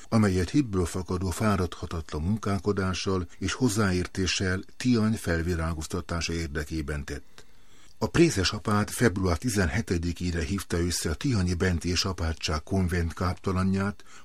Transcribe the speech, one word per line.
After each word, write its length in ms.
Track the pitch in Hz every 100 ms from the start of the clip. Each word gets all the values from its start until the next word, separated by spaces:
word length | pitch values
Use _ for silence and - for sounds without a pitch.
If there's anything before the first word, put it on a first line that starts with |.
| -
amelyet 400 | 113 104 92 85
hitből 360 | 147 123 95 87
fakadó 440 | 92 90 90 95
fáradhatatlan 920 | - 110 98 90 - 85 85 - 76
munkálkodással 1040 | 82 110 104 98 104 98 95 87 101 95 87 -
és 160 | 98
hozzáértéssel 1080 | - 127 107 101 90 87 - 90 - 95 92 - -
Tiany 360 | 127 120 110
felvirágoztatása 1200 | 113 - 82 82 82 80 80 78 92 - 85 80
érdekében 720 | 85 80 73 78 80 73 73 71
tett. 400 | 71 - - - - - - - -
A 80 | 226
préses 440 | - 170 - -
apát 400 | 107 - 104 104
február 460 | - 120 95 92 85
tizenhetedikére 1040 | 123 104 85 85 - 90 87 85 87 85
hívta 380 | 76 98 - 85
össze 300 | 87 - 85
a 40 |
tihanyi 400 | 78 143 110 90
Bencés 520 | 85 92 85 87 87 95
apátság 580 | 92 82 80 - 78
konvent 500 | - 95 87 87 82
káptalanját, 920 | - 90 82 - 90 95 95 98 - - -